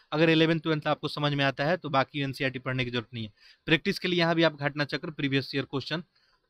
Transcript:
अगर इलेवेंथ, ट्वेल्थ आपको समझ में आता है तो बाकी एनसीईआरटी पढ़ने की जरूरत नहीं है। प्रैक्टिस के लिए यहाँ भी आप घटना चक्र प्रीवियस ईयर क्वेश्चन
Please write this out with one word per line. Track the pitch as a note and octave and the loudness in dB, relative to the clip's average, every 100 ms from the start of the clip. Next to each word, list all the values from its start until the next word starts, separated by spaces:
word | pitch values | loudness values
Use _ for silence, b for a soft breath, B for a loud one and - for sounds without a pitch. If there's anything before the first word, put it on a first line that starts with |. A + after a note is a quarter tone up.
| b | b
अगर | D3+ E3 | 4 4
इलेवेंथ, | D#3+ D#3+ E3 | 6 4 2
ट्वेल्थ | E3 D3+ D3+ | 0 -2 0
आपको | D3 D3 | -2 -4
समझ | - D3 | -2 0
में | C#3+ C#3 | 2 0
आता | B2+ D3 | 0 0
है | F3+ | -2
तो | D3 | 0
बाकी | C3+ C3 D3 | 0 0 -2
एनसीईआरटी | C3+ C3 C3+ B2+ | -4 -2 -4 -2
पढ़ने | C3 B2+ B2 | -4 -2 -2
की | |
जरूरत | A#2+ A2+ | -4 -6
नहीं | A#2+ | -8
है। | G#2+ b b b - | -10 b b b 0
प्रैक्टिस | D#3+ G3+ - | 0 0 -4
के | F#3 | -2
लिए | F3 | 0
यहाँ | E3 E3 | 2 4
भी | |
आप | D#3+ D3+ | 2 0
घटना | C#3+ C#3 C#3+ | -4 -2 -4
चक्र | D3 E3+ | -4 -6
प्रीवियस | D#3 C#3 C3+ C3 C#3 | -4 -2 0 -2 -6
ईयर | C3 | -4
क्वेश्चन | C#3 - D#3 - _ _ _ | -6 -4 -6 -8 _ _ _